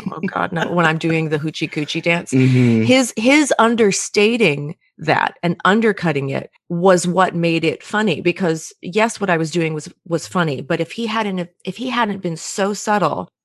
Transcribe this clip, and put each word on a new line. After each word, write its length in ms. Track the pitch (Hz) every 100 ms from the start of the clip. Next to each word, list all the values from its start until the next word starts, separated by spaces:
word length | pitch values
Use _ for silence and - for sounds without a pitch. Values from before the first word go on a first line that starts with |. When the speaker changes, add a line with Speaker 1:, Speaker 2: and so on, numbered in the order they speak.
| -
Speaker 1:
oh 80 | 160
God, 320 | 190 180 180
no." 180 | 170 165
When 140 | 175 160
I'm 120 | 160
doing 320 | 165 160 160
the 80 | 151
hoochie 300 | 156 - 156
coochie 320 | 160 147 165
dance, 280 | 170 170 -
Speaker 2:
Mm-hmm. 500 | 131 131 127 120 113
Speaker 1:
his, 280 | 110 262 240 -
his 360 | 233 294 277 -
understating 1160 | 226 233 208 185 - 208 208 233 185 143 147 - _ -
that 380 | - 131 - -
and 140 | 170 170
undercutting 680 | 175 214 220 202 170 143 139
it 200 | 135 - _ -
was 380 | 170 185 180 175
what 260 | 175 185
made 300 | 170 170 165
it 180 | 160 -
funny, 380 | - 208 214 -
because 520 | 175 170 180 160 - -
yes, 380 | - 190 220 -
what 100 | 196
I 60 | 165
was 140 | 160
doing 240 | 170 160
was, 180 | 156 180 - -
was 220 | 160 -
funny, 320 | 185 160 135
but 200 | 139 160
if 120 | 160
he 140 | - 226
hadn't, 420 | 220 208 185 175 _
if 120 | 190 190
he 120 | 254
hadn't 340 | 240 208 190
been 140 | 185 160
so 360 | - - 196
subtle, 560 | 202 - 208 160 - 123 _